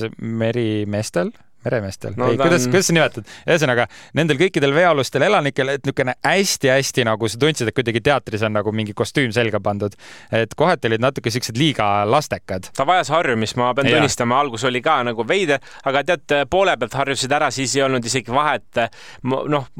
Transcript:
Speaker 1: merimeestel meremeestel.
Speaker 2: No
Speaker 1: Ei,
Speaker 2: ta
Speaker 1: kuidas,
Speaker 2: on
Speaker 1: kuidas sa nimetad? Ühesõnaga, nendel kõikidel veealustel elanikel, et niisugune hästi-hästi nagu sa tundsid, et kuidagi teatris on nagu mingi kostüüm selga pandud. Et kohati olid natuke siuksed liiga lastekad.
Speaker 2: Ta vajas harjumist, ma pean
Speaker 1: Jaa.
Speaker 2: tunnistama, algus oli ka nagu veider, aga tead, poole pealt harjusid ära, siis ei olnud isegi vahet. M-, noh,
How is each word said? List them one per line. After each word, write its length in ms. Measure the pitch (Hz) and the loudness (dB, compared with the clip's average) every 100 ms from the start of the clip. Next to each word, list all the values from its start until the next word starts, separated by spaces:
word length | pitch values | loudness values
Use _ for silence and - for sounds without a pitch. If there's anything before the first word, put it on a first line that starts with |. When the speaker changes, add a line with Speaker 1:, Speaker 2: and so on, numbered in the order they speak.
| 113 - | -8 -8
Speaker 1:
merimeestel 1120 | 113 113 113 120 110 107 104 104 110 170 190 - - - 117 | -6 -2 -2 0 -2 -2 -2 -4 -4 -2 -4 -6 -20 -10 -4
meremeestel. 480 | 123 98 - 107 101 | -4 -4 -8 -10 -4
Speaker 2:
No 140 | 127 | -2
Speaker 1:
Ei, 80 | 127 | 2
Speaker 2:
ta 80 | 135 | 2
Speaker 1:
kuidas, 180 | 127 123 | 2 2
Speaker 2:
on 60 | |
Speaker 1:
kuidas 140 | 185 180 | 2 4
sa 80 | 165 | 2
nimetad? 320 | 131 - - - - | 2 -2 -14 -8 0
Ühesõnaga, 400 | 160 143 120 120 - - | 2 2 2 0 -4 -8
nendel 240 | 139 160 131 | -2 0 2
kõikidel 340 | - 156 139 | 2 2 2
veealustel 520 | 147 180 147 127 - 170 | 4 4 2 0 0 2
elanikel, 480 | 196 143 - 131 | 2 0 -2 -2
et 100 | 139 | -2
niisugune 300 | 139 135 127 - | -4 -2 -2 -2
hästi-hästi 800 | 139 185 202 - 131 135 139 - | 0 2 0 0 2 2 2 0
nagu 240 | 113 107 113 | 0 0 -2
sa 100 | 117 | 0
tundsid, 260 | 151 151 110 | 0 0 -2
et 80 | 131 | 0
kuidagi 240 | 120 113 143 | 0 0 2
teatris 400 | 135 - 107 110 | 0 -2 -4 -2
on 80 | 107 | 0
nagu 160 | 104 | -2
mingi 220 | 110 107 | -2 -4
kostüüm 380 | 104 107 151 123 | -4 -2 0 0
selga 260 | 120 113 101 | 0 0 0
pandud. 320 | 104 101 104 - - - - | -2 -2 -4 -6 -20 -20 -4
Et 220 | 110 113 | -2 -2
kohati 340 | - 165 170 117 | 0 0 2 0
olid 140 | 110 | 0
natuke 280 | 131 - 117 | 0 -2 -4
siuksed 240 | 110 - 113 | -4 -4 0
liiga 460 | 156 117 104 101 104 | 0 2 2 2 2
lastekad. 640 | 143 - 92 - 95 - - | 0 0 -8 -6 -8 -8 -4
Speaker 2:
Ta 100 | 139 | 2
vajas 240 | 185 139 | 2 2
harjumist, 460 | 156 165 113 110 123 | 0 0 0 -2 -2
ma 140 | 123 | 0
pean 160 | 123 127 | 2 2
Speaker 1:
Jaa. 80 | - | 4
Speaker 2:
tunnistama, 400 | 139 - 120 131 | 2 0 0 2
algus 240 | 147 113 | 0 -2
oli 160 | 127 123 | -2 0
ka 200 | 151 143 | 0 0
nagu 220 | 120 113 113 | 0 -4 -2
veider, 340 | 190 165 135 - - | 0 0 -2 -4 -8
aga 180 | 139 139 | -2 0
tead, 320 | 139 175 - 143 139 | 0 -2 0 0 2
poole 260 | 185 190 131 | 2 2 0
pealt 180 | 120 | -2
harjusid 380 | 131 139 127 127 | -4 -2 -2 0
ära, 180 | 147 147 | 0 0
siis 240 | 135 127 135 | -2 -2 0
ei 60 | |
olnud 220 | 135 131 113 | 0 0 -2
isegi 240 | 127 113 | -4 -2
vahet. 500 | 131 151 127 - 120 117 - - - | 0 0 -2 -4 -2 -2 -4 -20 -10
M-, 200 | 147 - 139 | -4 -2 0
noh, 160 | 147 123 | -2 -2